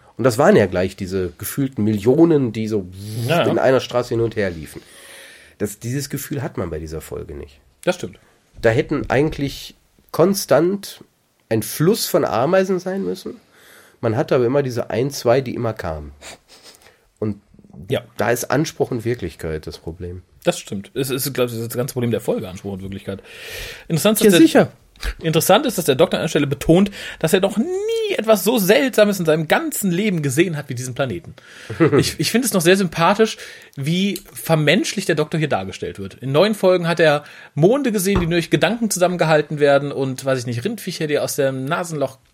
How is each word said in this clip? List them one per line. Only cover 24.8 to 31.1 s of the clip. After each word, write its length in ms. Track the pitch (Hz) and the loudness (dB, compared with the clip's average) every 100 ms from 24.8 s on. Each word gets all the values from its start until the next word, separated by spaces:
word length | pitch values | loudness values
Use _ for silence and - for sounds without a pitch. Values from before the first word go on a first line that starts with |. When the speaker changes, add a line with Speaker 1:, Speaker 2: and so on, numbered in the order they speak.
| _ _ - - | _ _ -8 -6
Speaker 2:
interessant 440 | 165 160 156 196 294 | -2 0 4 4 2
ist, 120 | 196 | -2
dass 60 | 160 | 0
der 100 | 131 | 2
Doktor 240 | 160 190 | 2 0
an 40 | |
der 60 | 165 | -2
Stelle 180 | 165 139 | -2 -2
betont, 420 | 139 - 170 202 - - - | -2 4 4 4 0 -14 -6
dass 140 | 160 | 0
er 80 | 196 | 2
noch 160 | 196 208 | 2 0
nie 80 | 311 370 427 453 427 349 | -2 -2 -2 -2 -2 -2
etwas 280 | 220 208 175 | 2 2 2
so 120 | 247 | 2
Seltsames 640 | 180 240 269 214 208 196 | 4 4 4 4 2 4
in 60 | 160 | 4
seinem 240 | 156 156 | 4 4
ganzen 420 | 208 320 - 196 | 0 0 -4 -2
Leben 300 | 170 214 175 | 0 0 0
gesehen 340 | 143 123 196 151 | 0 2 2 0
hat 140 | 143 | -6
wie 60 | 123 | -8
diesen 200 | 127 123 | -8 -6
Planeten. 380 | 135 | -4